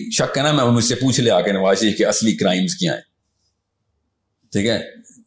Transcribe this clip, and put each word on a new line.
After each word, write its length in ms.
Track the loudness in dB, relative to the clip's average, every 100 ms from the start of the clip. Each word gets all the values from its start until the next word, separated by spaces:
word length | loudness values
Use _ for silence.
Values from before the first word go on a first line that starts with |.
| -2
शक 220 | -4 -2 -2
है 60 |
ना, 100 | 0
मैं, 120 | 2 2
मुझसे 220 | 2 0
पूछ 260 | 0 0 0
ले 100 | 2
आके 220 | 2 2
नवाज 240 | 0 2 2
शरीफ 180 | 2 2
के 60 |
असली 280 | 0 0 0 0
क्राइम्स 380 | 0 0 -2 -2
क्या 140 | -4
हैं। 100 | -4 -10 _ _ _ _ _ _ _ _ _ _ _ _ _ _
ठीक 140 | -2 0
है, 120 | -2 -6 -18 -20 -20